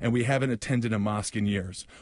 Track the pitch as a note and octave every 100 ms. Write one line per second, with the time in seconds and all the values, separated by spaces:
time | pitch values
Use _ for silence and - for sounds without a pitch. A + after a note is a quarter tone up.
0 | A#2 A#2+ A#2 C3+ C3+ A#2 - B2+ A#2 A2
1 | G#2 G#2 G2+ A2 G2+ G2+ F#2 F#2 - -